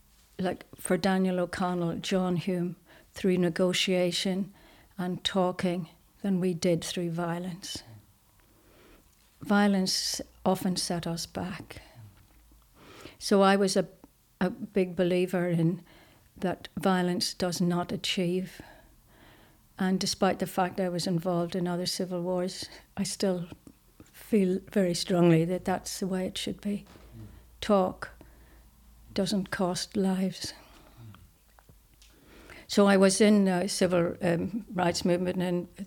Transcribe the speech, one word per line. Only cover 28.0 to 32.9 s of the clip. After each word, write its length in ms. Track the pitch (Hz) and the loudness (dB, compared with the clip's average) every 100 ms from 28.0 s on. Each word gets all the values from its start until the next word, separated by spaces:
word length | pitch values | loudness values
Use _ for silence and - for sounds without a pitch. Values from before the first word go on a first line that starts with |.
| - - - - - - - _ - - - | -12 -16 -20 -20 -20 -20 -20 _ -20 -20 -8
doesn't 360 | - 190 202 196 | -4 -2 -2 -2
cost 460 | - 180 180 - 208 | -2 -2 -2 -4 0
lives. 580 | 190 185 185 - - - - - - - 113 - - _ _ _ - - _ _ - _ - - - - - | 0 0 -2 -4 -12 -14 -20 -20 -20 -20 -20 -20 -20 _ _ _ -20 -20 _ _ -20 _ -20 -20 -20 -18 -2
So 180 | 208 | 4
I 100 | 202 | 6